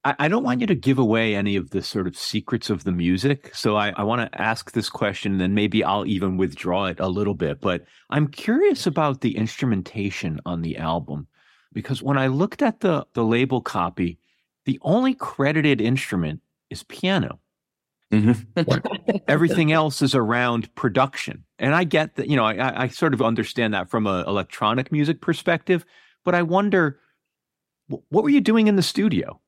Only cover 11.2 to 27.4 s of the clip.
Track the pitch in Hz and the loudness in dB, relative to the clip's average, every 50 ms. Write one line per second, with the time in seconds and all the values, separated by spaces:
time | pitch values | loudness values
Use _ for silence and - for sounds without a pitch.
11.2 | 76 _ _ _ _ _ _ _ _ _ _ 107 - - 135 - - 135 143 135 | -10 _ _ _ _ _ _ _ _ _ _ -10 -6 -6 -6 -4 -2 -2 0 0
12.2 | 131 131 131 143 185 214 - - 285 233 220 _ - 190 160 - - _ _ 120 | 0 0 2 0 0 -2 0 0 0 0 0 _ 0 0 0 0 -4 _ _ 0
13.2 | 117 110 117 120 127 117 131 120 - - - 95 87 87 - - 90 85 82 _ | 2 2 2 2 2 2 0 -4 -4 -4 -4 -2 -2 -2 -2 -2 -4 -4 -4 _
14.2 | _ _ _ _ _ _ _ _ _ - 135 - - 143 180 240 254 262 262 - | _ _ _ _ _ _ _ _ _ -6 -6 -4 0 0 2 2 2 0 -2 -2
15.2 | - - - - 139 143 156 160 147 151 139 113 107 117 131 131 - - 104 92 | -8 -10 -4 -2 0 0 2 2 2 2 2 2 2 0 0 0 -2 -2 -2 -2
16.2 | 82 76 76 - _ _ _ _ _ _ - - - _ - - - 185 196 175 | -2 -2 -4 -8 _ _ _ _ _ _ -16 -16 -14 _ -10 -4 -2 0 0 0
17.2 | 107 - - _ _ _ _ _ _ _ _ _ _ _ _ _ _ _ 107 107 | -2 -4 -8 _ _ _ _ _ _ _ _ _ _ _ _ _ _ _ 2 4
18.2 | 104 117 120 104 - - - 170 165 - - - - - - - - - 196 202 | 4 4 2 2 -2 -6 -4 -2 0 2 0 0 0 -6 -8 -4 -2 -2 -2 -2
19.2 | _ - 143 151 170 160 - 175 160 151 160 160 156 151 139 - 143 131 139 135 | _ 0 2 4 4 4 4 2 2 4 4 2 2 0 0 0 0 2 2 2
20.2 | 113 107 117 120 123 123 120 113 110 - _ - - - - 131 131 135 - - | 2 2 0 0 0 0 0 -2 -4 -6 _ -2 -2 0 2 2 2 2 0 -10
21.2 | - - - - - _ _ - - 135 147 170 180 151 170 156 156 - _ - | -10 -10 -12 -14 -18 _ _ -4 0 2 2 2 2 2 2 0 0 0 _ -8
22.2 | 120 - 147 127 113 110 107 92 127 131 - - 127 127 - - 175 160 135 110 | -2 2 2 4 4 2 2 0 -2 -2 -2 -2 -4 -4 -2 0 0 0 2 2
23.2 | 117 113 117 110 107 - - - 117 110 107 95 90 - - 113 107 101 95 90 | 2 2 2 0 -2 -4 -2 -2 0 0 0 -2 -4 -2 -2 -2 0 0 0 -2
24.2 | 85 - 101 98 90 _ - - 117 107 117 127 131 - 160 151 147 147 160 - | -2 -2 -2 -2 -4 _ -6 -2 0 0 0 0 -2 -2 0 0 0 0 -2 -2
25.2 | - - 165 - - 180 170 165 _ - 180 170 - _ _ - _ _ _ _ | -2 -4 -4 -2 0 0 0 0 _ 0 0 0 -2 _ _ -20 _ _ _ _
26.2 | _ 180 175 175 175 160 175 190 208 208 196 185 165 147 135 _ _ _ _ _ | _ 0 2 2 2 2 2 2 2 2 2 2 2 2 -2 _ _ _ _ _
27.2 | _ _ _ _ | _ _ _ _